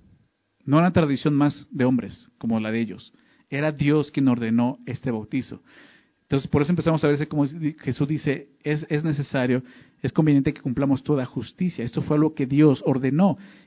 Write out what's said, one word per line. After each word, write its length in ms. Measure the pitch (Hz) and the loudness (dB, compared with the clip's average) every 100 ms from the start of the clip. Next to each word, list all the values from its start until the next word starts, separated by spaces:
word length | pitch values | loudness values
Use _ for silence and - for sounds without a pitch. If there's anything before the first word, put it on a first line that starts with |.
| _ _ _ _ _ _ | _ _ _ _ _ _
No 140 | - 147 | 0 2
era 80 | 175 | 4
una 60 | |
tradición 400 | 180 151 135 156 | 2 2 2 0
más 340 | 143 147 - - | 2 2 0 -8
de 140 | - | -2
hombres, 440 | 123 127 101 - - _ | 0 0 -2 -12 -20 _
como 200 | 117 113 | -4 -2
la 100 | 110 | -2
de 100 | 113 | -2
ellos. 320 | 110 92 - _ _ _ - | -4 -8 -18 _ _ _ -10
Era 220 | 139 156 | -4 -4
Dios 380 | 143 143 151 147 | -2 2 2 0
quien 180 | - 135 | 0 2
ordenó 500 | 120 113 113 123 135 - | 2 0 0 0 -2 -10
este 240 | 120 139 | -8 -6
bautizo. 520 | 113 101 131 107 - _ - - _ _ _ - | -6 -6 -8 -8 -12 _ -20 -20 _ _ _ -4
Entonces, 180 | 139 - | -4 0
por 140 | 143 | 0
eso 80 | 147 | 0
empezamos 320 | 175 165 160 | 0 0 2
a 60 | 151 | 2
ver 180 | 143 151 | 0 0
cómo 180 | 151 139 165 156 165 | -2 -2 -2 -6 -6
Jesús 260 | - 120 143 | -6 -2 -2
dice, 440 | 151 151 131 - _ | -2 -2 -4 -6 _
"Es, 240 | 147 151 160 | -4 -4 -2
es 140 | 151 | -4
necesario, 600 | 160 147 139 139 127 127 - - - _ | -2 -4 -2 -2 0 0 -4 -16 -20 _
es 120 | 151 | -4
conveniente 420 | - 156 143 143 | 0 4 4 2
que 60 | - | -2
cumplamos 420 | 135 120 139 131 | -6 -2 0 0
toda 240 | - 147 127 | 0 -2 -2
justicia". 580 | - 110 - 180 - | -8 -10 -6 -6 -4
Esto 180 | 117 - | -6 -4
fue 180 | 135 151 | -2 2
lo 140 | 156 | 0
que 120 | 156 131 | 0 -2
Dios 380 | 139 151 131 - | 4 6 4 2
ordenó. 500 | 131 131 143 190 - - - | 0 0 2 2 0 -8 -20